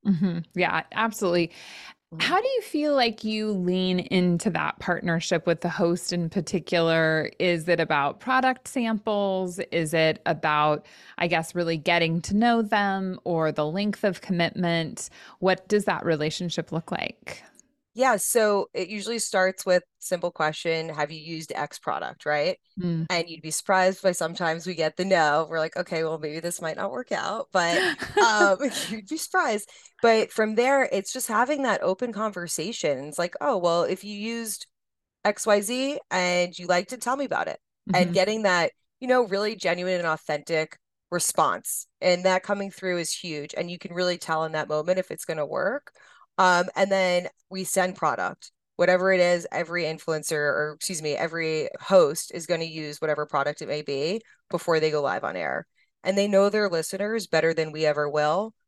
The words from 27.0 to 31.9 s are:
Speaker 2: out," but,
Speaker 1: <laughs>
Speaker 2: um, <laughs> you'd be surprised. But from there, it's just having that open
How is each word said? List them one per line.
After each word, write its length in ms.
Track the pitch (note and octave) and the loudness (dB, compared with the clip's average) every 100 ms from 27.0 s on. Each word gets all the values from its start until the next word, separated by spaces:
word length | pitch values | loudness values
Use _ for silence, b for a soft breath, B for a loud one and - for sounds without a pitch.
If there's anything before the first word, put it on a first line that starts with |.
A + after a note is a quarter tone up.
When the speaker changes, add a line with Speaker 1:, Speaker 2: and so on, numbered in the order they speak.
| B3 | -6
Speaker 2:
out," 380 | G3+ - A3 - | -4 -4 -6 -2
but, 300 | F#3+ E3+ E4+ F#4+ D#4 | 0 2 2 2 -2
Speaker 1:
<laughs> 260 | - - | -2 4
Speaker 2:
um, 340 | - G#4+ - - | 6 8 6 4
<laughs> 280 | C#4 - - | 0 -2 -6
you'd 200 | A3 G3 | -8 -8
be 80 | D#4+ | -8
surprised. 520 | - F#4 D#4 G#3+ - B B B | -2 0 2 0 -4 B B B
But 280 | A#3 A3 - | 4 4 2
from 240 | - G#3+ | 0 0
there, 340 | G#3+ B3 C#4 C4 | 2 4 4 2
it's 200 | G3+ G3 | -2 -4
just 140 | B3+ - | -8 -2
having 360 | G#3+ B3 D4+ | 0 2 0
that 180 | C4 G3 | 0 0
open 300 | E3 | 0